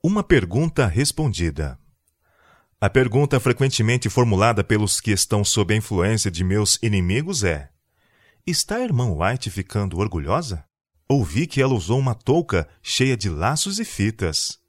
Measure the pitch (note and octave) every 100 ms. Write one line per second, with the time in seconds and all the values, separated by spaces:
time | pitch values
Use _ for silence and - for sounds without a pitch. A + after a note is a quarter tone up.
0 | E3+ G#3 - D3+ F2+ G#2 D#3+ - A#2 E2+
1 | D3 - D3+ F2 E2 D2 D2 B1+ _ _
2 | _ _ _ _ _ _ _ _ G2+ C3
3 | B2 B2 C#3+ C3 B2 A#2+ C3+ - A2 B2+
4 | A2 G3+ D#3+ F#2+ A2+ G#2+ - G#2+ G#2 -
5 | - G2 - G#2 G2+ - F#2+ G#2+ - G2
6 | F#2+ A2 G2+ E2 F#2 G#2 G2+ - A2+ G2+
7 | F2 G#2+ D#3+ D#3+ G2 D2+ C#2 _ _ _
8 | _ _ _ _ - E3 - A3+ B3+ B2+
9 | B2 D#2 F#2 B2+ - G2+ - G#2 G2 E2+
10 | G#2 E2+ C#2+ B2 D3+ E2 - _ _ _
11 | _ C#3 F2+ F#2 F3 - C3 B2 E2 B2+
12 | C3 A2 - D#3 - F2+ D2+ _ - -
13 | C3 A#2+ G2 D2+ G2 D3+ G3 G3+ A3 -
14 | G2+ A2 F2+ D2+ - -